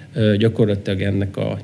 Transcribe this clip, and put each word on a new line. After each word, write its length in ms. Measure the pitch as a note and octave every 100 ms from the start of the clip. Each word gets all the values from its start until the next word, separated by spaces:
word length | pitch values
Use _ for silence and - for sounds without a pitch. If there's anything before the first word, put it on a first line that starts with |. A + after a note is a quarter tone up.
| -
Ö, 220 | - G#2+ G#2
gyakorlatilag 680 | A2 - G#2+ G2+ G2+ F#2+
ennek 340 | G2 G2 G2+ A2
a 220 | A2 G2+